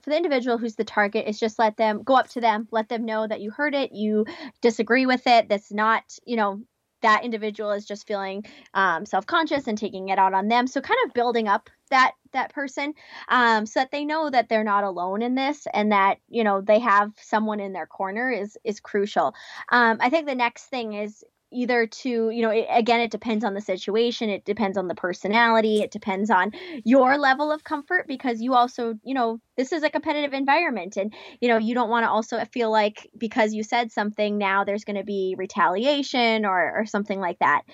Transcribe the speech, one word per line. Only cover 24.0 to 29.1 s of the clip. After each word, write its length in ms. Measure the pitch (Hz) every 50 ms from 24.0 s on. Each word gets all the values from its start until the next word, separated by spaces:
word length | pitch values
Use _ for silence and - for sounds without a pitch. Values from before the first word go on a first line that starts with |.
| 240 240 226 - 233 208
It 160 | 196 - -
depends 320 | 202 208 233 208 190 190
on 120 | 202 180 180
the 60 | -
personality. 840 | - - 175 190 - - 226 208 233 233 233 226 226 214 220 214 214
It 100 | 202 -
depends 380 | - 214 - 214 190 190 214 208
on 200 | 202 175 185 214 220 359 370 349 320 247 -
your 320 | 220 262 277 254 254 285
level 360 | 294 285 262 262 269 302 302
of 120 | 302 302 _
comfort, 420 | - 311 285 - - 359 359 - 311
because 340 | 262 254 - 254 233 220
you 120 | 233 254 254
also, 400 | 240 240 247 - 262 233 226 226 214
you 120 | - 247